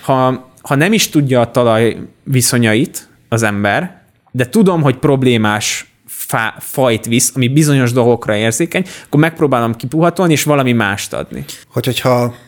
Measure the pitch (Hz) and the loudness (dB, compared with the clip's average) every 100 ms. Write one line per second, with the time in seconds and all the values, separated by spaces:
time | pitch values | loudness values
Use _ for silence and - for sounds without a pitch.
0 | - 131 131 127 - _ - 143 175 220 | -2 0 0 -2 -10 _ -4 0 2 2
1 | - 151 135 127 117 127 120 110 113 - | 0 0 2 2 2 2 2 2 2 -2
2 | - _ - 131 120 123 113 110 160 - | -14 _ -2 0 0 2 2 2 0 -6
3 | - _ - 113 110 101 101 117 180 - | -20 _ -6 -2 0 0 0 0 -4 -14
4 | _ _ _ 123 123 226 190 170 147 - | _ _ _ -6 -2 2 2 2 0 0
5 | 151 135 127 117 107 104 - - - _ | 0 2 2 2 2 0 -4 -8 -12 _
6 | - - - 127 110 - - - 127 110 | -20 -14 -6 -4 -4 -8 -10 0 0 0
7 | 113 117 - 135 123 147 147 139 120 123 | 0 0 0 -2 0 2 2 2 2 2
8 | 120 117 - 104 113 113 170 185 185 - | 2 2 0 0 0 -2 -2 -4 -6 -10
9 | - 147 156 160 147 123 117 113 127 160 | -2 2 2 0 0 0 -2 -4 -4 0
10 | 170 175 175 139 147 143 127 117 101 101 | 0 0 0 0 2 0 2 2 0 -2
11 | - - - - 143 - - 127 127 117 | -6 -8 -8 -12 -14 -18 -10 -6 -4 -2
12 | 131 123 120 - | 0 0 -2 -6